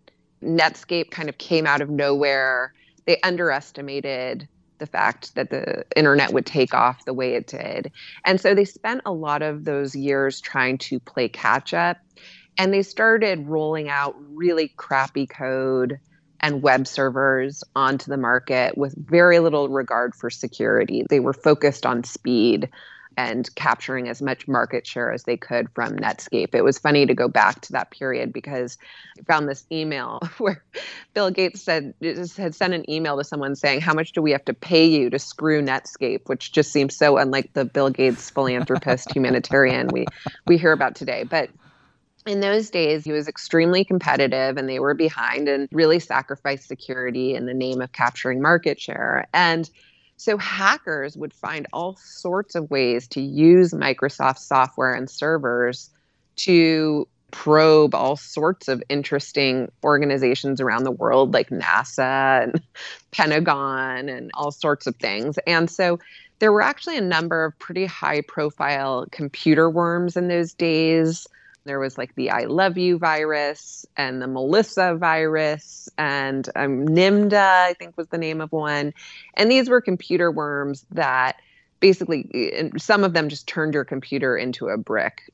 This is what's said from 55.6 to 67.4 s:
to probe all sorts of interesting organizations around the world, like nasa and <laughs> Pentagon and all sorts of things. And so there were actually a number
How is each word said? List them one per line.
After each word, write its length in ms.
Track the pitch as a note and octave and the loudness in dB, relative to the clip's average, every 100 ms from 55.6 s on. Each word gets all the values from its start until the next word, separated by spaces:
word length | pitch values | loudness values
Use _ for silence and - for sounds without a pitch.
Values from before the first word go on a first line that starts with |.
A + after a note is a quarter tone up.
| B2 B2+ - _ _ _ _ - | 0 -4 -12 _ _ _ _ -6
to 720 | G3 F3 D#3+ D#3+ D#3 D3+ - _ _ | 4 4 6 2 0 -2 -4 _ _
probe 640 | - D3+ D3+ D#3+ D#3 D3 | -4 4 6 8 8 6
all 220 | - C3 D3 | 2 -2 -4
sorts 520 | - D#3 D#3+ F#3 - | -8 -2 -2 -2 -4
of 140 | B2 - | -6 -4
interesting 800 | C#3+ C#3 C#3 - C#3+ C3+ B2+ B2 - | -4 -2 -4 -4 -2 0 0 -4 -4
organizations 800 | D3 C#3+ D3 C3+ B2+ A#2+ C#3 C3 | 0 2 2 2 2 0 -2 -2
around 220 | B2+ A#2 | -2 0
the 80 | C3 | -2
world, 420 | - A2 C3 C3 | -2 2 4 4
like 160 | A#2 - | 2 0
nasa 920 | - F2 G2 C3 - C3 C3+ C3+ B2+ | -4 0 0 0 -2 -2 0 2 2
and 180 | A#2 E3 - - - | 2 -2 -6 -18 -18
<laughs> 240 | - _ | -18 _
Pentagon 960 | - D#3 D3+ E3+ C#3 C#3 C3 C3 B2+ C#3 | -2 0 2 0 0 -2 -4 -4 -6 -8
and 220 | B2+ - | -10 -12
all 180 | - D3 | -8 -8
sorts 340 | - D#3 C#3+ C3 | -4 -2 -2 -4
of 100 | - | -6
things. 400 | A2 G#2 C3+ C#3 E3+ | -4 -4 -6 -4 0
And 220 | E3+ E3 | 2 0
so 300 | - F3+ E3+ - - - - | 0 0 -2 -6 -20 -16 0
there 140 | G#3+ | 2
were 100 | G#3 | 4
actually 340 | C4+ C#4+ E4+ D4+ | 2 -2 -6 -4
a 60 | |
number 420 | F#3 D#3+ E3 E3 | -2 -2 0 -2